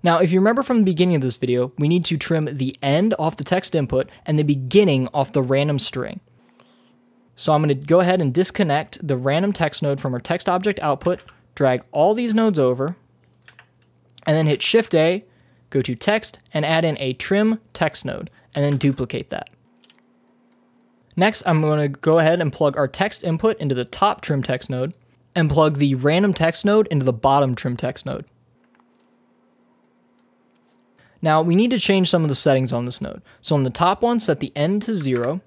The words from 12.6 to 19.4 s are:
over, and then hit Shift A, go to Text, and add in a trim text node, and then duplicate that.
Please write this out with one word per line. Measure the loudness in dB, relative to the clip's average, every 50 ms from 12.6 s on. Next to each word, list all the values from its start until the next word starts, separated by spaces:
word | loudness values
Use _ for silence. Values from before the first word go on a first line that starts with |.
over, | 2 2 2 0 -4 -6 -6 _ _ _ _ _ _ _ _ _ _ -20 _ -20 -20 _ _ _ _ _ _ _ _ _ _ -10 -2 -2
and | 0
then | 2 2
hit | 2 0 0
Shift | -2 0 2 2 2 2 2
A, | 2 2 2 0 -2 -6 _ _ _ _ _ _ _ _ _
go | -4 -4
to | -2 -2 -6
Text, | -4 -2 -2 -2 0 -2 -8 -14 -14 _ _ -4
and | -4 -2
add | 0 0 0 0
in | 0 -2 -2
a | -4 -6 -6
trim | -6 -4 -2 0 2 2 0 0 -2 _ _
text | _ -4 -4 -2 -2 -6 -10
node, | -8 -10 -10 -12 -14 _ _ _ _ _
and | -2 0
then | 0 0 0
duplicate | 0 -2 -2 -2 -6 -6 -6 -10 -8 _
that. | -10 -10